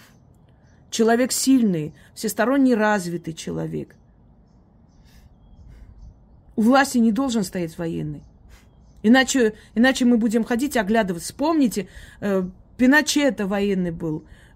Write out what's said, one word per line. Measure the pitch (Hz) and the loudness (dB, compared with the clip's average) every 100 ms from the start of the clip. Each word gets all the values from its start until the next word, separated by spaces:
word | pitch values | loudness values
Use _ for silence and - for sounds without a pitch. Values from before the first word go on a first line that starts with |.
| - _ _ _ _ _ _ _ _ | -20 _ _ _ _ _ _ _ _
Человек | - 226 233 254 | 0 2 2 0
сильный, | - 262 269 220 165 151 - - | -2 2 4 2 0 -6 -12 -20
всесторонне | - 220 214 220 277 262 | -10 -6 -2 0 2 2
развитый | 220 214 208 175 170 160 | 2 0 0 -4 -8 -10
человек. | 160 - 160 160 156 - _ _ _ _ _ _ _ _ _ _ _ - - - _ - - - - - - - - - - - | -12 -10 -8 -8 -10 -12 _ _ _ _ _ _ _ _ _ _ _ -20 -20 -20 _ -20 -20 -20 -20 -20 -20 -20 -20 -20 -20 -10
У | - | 0
власти | 220 269 269 247 | 4 4 4 2
не | 226 | 2
должен | 214 269 226 | 2 -2 -2
стоять | 185 185 165 165 | -4 -6 -8 -6
военный. | 165 170 151 143 - - - - _ _ - - | -8 -6 -8 -10 -16 -20 -20 -20 _ _ -20 -4
Иначе, | 214 262 254 262 220 214 - | 4 4 4 2 0 -2 -6
иначе | 220 254 262 | 0 2 2
мы | 240 240 | 2 2
будем | 226 233 | 2 -2
ходить, | 220 240 277 247 | -2 -2 -2 -2
оглядываться. | 196 226 190 170 - | 0 0 -2 -4 -10
Вспомните, | - 302 320 247 202 185 - - - | -4 -2 2 0 -2 -8 -12 -20 -10
э, | 208 190 185 - - - | -4 -4 -4 -10 -14 0
Пиночета | 254 294 302 294 277 - 190 | 4 4 4 0 0 0 -4
военный | 202 202 185 175 | -2 -2 -2 -4
был. | 170 165 151 - - - | -6 -8 -8 -10 -20 -20